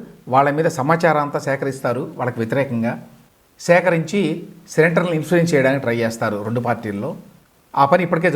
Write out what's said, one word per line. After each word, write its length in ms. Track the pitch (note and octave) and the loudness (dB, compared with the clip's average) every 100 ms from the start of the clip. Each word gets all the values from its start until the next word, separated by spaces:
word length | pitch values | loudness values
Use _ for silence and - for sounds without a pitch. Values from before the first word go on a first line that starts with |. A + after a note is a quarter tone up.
| - - - | -10 -16 0
వాళ్ళ 160 | C3 C#3+ D3 | 2 2 2
మీద 120 | E3 - | 0 0
సమాచారం 440 | D3 E3 E3+ D3+ C#3+ | 0 2 4 2 0
అంతా 120 | D3 C#3+ | -4 -4
సేకరిస్తారు, 560 | C3+ C#3 - C3 B2+ E3 F2 | -2 -4 -4 -4 -4 -6 -6
వాళ్ళకి 200 | B2 A#2+ | -6 -4
వ్యతిరేకంగా 500 | A2+ C3 C3 A#2 A2+ D#3+ - - _ _ _ - - | -2 -2 -2 -2 -2 -4 -12 -20 _ _ _ -8 4
సేకరించి 540 | F3 F3+ E3 D#3 G3+ D#3 E3+ - - - | 4 4 0 0 -2 -2 -4 -10 -20 -6
సెనేటర్లను 440 | - E3 F3 F3 D#3+ | 2 4 2 0 -2
ఇన్ఫ్లుయెన్స్ 300 | D3 F3 E3+ | 0 2 4
చేయడానికి 300 | D3 C3 C3+ | 2 2 0
ట్రై 100 | A#2+ A#2 | -2 0
చేస్తారు 340 | A2+ A2+ A2+ G#2 G#2+ | -2 -2 -4 -4 -4
రెండు 140 | A#2+ A#2 | -4 -2
పార్టీల్లో. 440 | A2 A2 G2+ C3+ G3 - _ _ _ _ | -4 -4 -6 -8 -10 -16 _ _ _ _
ఆ 100 | C3+ C#3 | 0 4
పని 120 | F3+ E3+ | 4 2
ఇప్పటికే 240 | E3+ F3 | 0 2